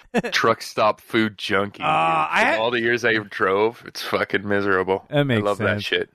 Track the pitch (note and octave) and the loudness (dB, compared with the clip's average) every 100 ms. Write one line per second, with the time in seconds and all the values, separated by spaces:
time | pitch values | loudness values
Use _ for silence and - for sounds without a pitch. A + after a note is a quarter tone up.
0 | - - A3+ - A#2 A2+ - B2+ G#2+ - | -4 -4 -2 0 0 0 -4 0 0 0
1 | - A#2 G#2+ F#2+ - G2 G2+ - D3+ D#3 | -2 0 0 -4 -2 -2 -2 -4 -2 0
2 | E3 D#3+ D#3 F3+ B3 E4 A#2+ A#2+ A#2 A#2+ | 0 0 0 0 0 0 0 0 0 0
3 | A#2 A2 G#2 - F#2+ G2 A2 - - - | 2 0 -2 -2 2 2 2 -2 -14 -12
4 | - F#2+ G2 G2 G2+ G2+ G2+ F#2 F#2 F#2+ | -4 -2 0 -2 0 0 2 2 0 -2
5 | - C#3+ C#3+ A2+ G2+ G2 G#2+ G#2 - F2+ | -2 0 2 2 0 0 0 -2 0 -2
6 | - | -2